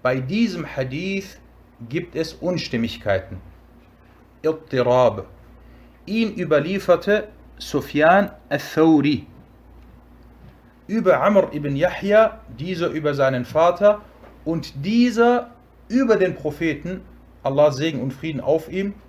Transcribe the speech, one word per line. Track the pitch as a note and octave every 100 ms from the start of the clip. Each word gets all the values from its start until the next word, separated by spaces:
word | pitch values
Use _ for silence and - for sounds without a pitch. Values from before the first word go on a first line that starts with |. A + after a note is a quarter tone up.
bei | C3 C3+
diesem | C3 G#3 A#3 F3
Hadith | D3+ - C3 C#3+ F#3+ G3 F#3+ - _ _ _ _ A#2
gibt | D#3 -
es | - D#3+
Unstimmigkeiten. | - F3 F3 - A#2 A2+ - G#2 F#2+ - F#2 - - _ - _ _ _ _ _ _
Ittirab. | D#3 D#3+ - C3 A#2+ B2 B2 G2+ - - - - - - - _
Ihn | - A3 A3 F3+
überlieferte | D#3+ D3+ E3 G3 F#3+ E3+ G3+ G#3 - - - -
Sufyan | - C#3+ - C#3+ D#3 F#3+ G3 - _
al-Thawri | C#3+ - - D#3+ D#3 C#3+ B2+ - - - _ - - - - _ - - _ - _ _ _ -
über | A3 F#3 C#3
Amr | E3 G3+ E3+
ibn | D3 D3
Yahya, | C#3 F3+ - G3 G#3+ A3 - - A2+
dieser | E3 F3 E3+
über | D#3 D3
seinen | C#3+ C3+ B2+
Vater | B2 D#3 E3+ F3+ G3+ G#3 - - - -
und | D#3+ E3 - C#3
dieser | E3 A3+ B3 A3 A#3+ A#3+ A#3+ - _ _ _
über | A#3 B3 G3+
den | F#3
Propheten, | C3+ D3+ D3 E3 C#3+ E3+ F#3+ - - - -
Allah | - C#3 D3+
Segen | C3+ D#3+ C3+
und | C3
Frieden | B2+ D#3+ D3
auf | C3+ D#3+ D#3+
ihm | F#3 G3+ G3+